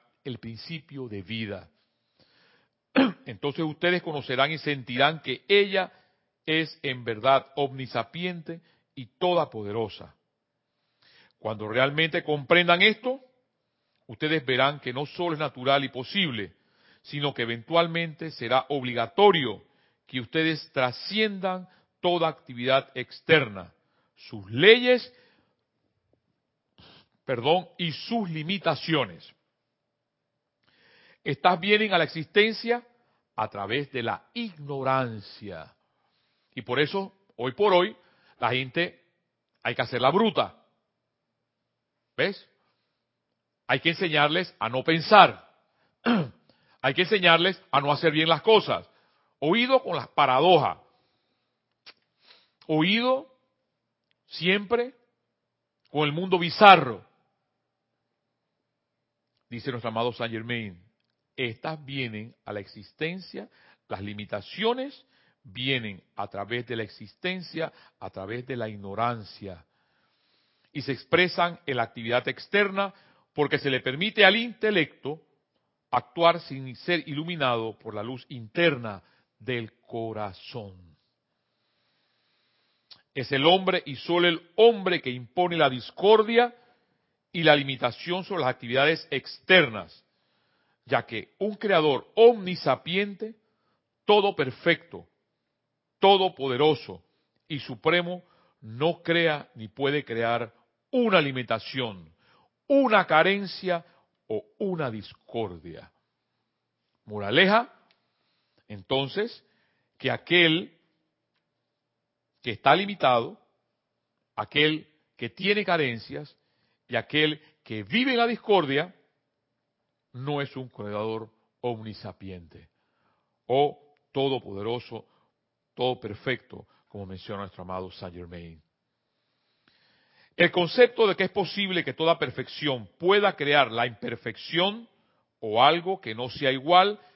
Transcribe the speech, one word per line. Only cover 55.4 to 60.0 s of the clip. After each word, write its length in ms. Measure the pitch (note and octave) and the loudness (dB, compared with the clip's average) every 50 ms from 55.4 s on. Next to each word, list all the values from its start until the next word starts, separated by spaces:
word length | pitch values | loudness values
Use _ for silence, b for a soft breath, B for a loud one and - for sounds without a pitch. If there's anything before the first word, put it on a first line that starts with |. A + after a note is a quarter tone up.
| _ _ _ _ _ _ _ _ _ _ | _ _ _ _ _ _ _ _ _ _
con 140 | - D3 D3+ | -2 -2 0
el 80 | D3 | 0
mundo 260 | C#3+ E3 F#3 F#3+ F#3 F3 | 0 -4 -2 0 0 0
bizarro. 680 | E3+ E3+ - - G#3+ G3+ F#3+ E3 C#3 B2+ A2 F#2 - _ _ _ _ _ _ _ _ _ _ _ _ _ _ _ _ _ _ _ _ _ _ _ _ _ _ _ _ _ _ _ _ _ _ _ _ _ _ _ _ _ _ _ _ _ _ _ _ _ | 0 -2 4 10 12 12 12 10 8 0 -6 -10 -12 _ _ _ _ _ _ _ _ _ _ _ _ _ _ _ _ _ _ _ _ _ _ _ _ _ _ _ _ _ _ _ _ _ _ _ _ _ _ _ _ _ _ _ _ _ _ _ _ _
Dice 220 | A#2+ A#2 A2 C#3 | -16 -12 -10 -8
nuestro 180 | B2 A#2 A2+ A#2 | -10 -6 -8 -6
amado 220 | A2 A2+ | -4 -2